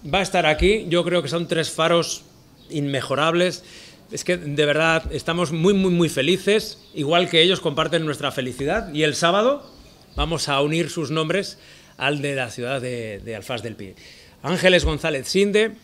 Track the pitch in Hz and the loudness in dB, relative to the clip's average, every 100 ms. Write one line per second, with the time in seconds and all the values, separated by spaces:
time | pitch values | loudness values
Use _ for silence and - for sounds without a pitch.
0 | 147 180 190 185 156 156 175 214 170 170 | 0 -2 2 2 2 4 4 2 2 0
1 | 175 175 139 165 170 160 151 - 165 170 | 2 0 0 -4 -2 -2 -2 0 2 2
2 | 160 - - - _ - - 156 143 135 | 0 -8 -14 -20 _ -20 -8 -4 -2 -4
3 | - 131 156 170 180 - - - - - | -2 0 2 2 0 -2 -16 -20 -20 -20
4 | - - - 180 156 143 147 147 160 160 | -14 -8 -4 -4 -2 0 2 2 2 2
5 | - 147 - 170 165 160 175 202 190 175 | -2 -6 -4 -2 -2 2 2 4 2 2
6 | 165 - 139 185 202 214 214 - - - | 2 2 0 0 2 0 0 -12 -14 -6
7 | 143 170 180 165 175 185 165 143 165 165 | 0 2 4 4 4 4 0 0 0 0
8 | 160 135 143 135 127 120 139 208 190 147 | -2 -2 -4 -4 -6 -4 -2 -2 -4 0
9 | 156 123 170 190 233 285 - - - - | 0 2 2 4 2 0 -6 -20 -20 -20
10 | - - 151 165 - 139 147 160 156 175 | -14 -4 -2 -2 -2 0 2 0 -2 -4
11 | 139 156 156 180 190 - - - - - | -4 -2 -2 -2 -4 -12 -20 -20 -20 -6
12 | 131 147 143 139 123 110 120 139 127 123 | -4 -2 -4 -4 -6 -6 -6 -4 -6 -8
13 | 110 101 101 110 92 120 107 101 98 90 | -8 -10 -10 -12 -8 -8 -8 -12 -16 -16
14 | - - - - 135 175 185 180 156 151 | -20 -20 -20 -12 -4 2 4 4 2 -2
15 | 165 143 127 185 202 208 220 214 | -2 -4 -2 2 2 2 0 -4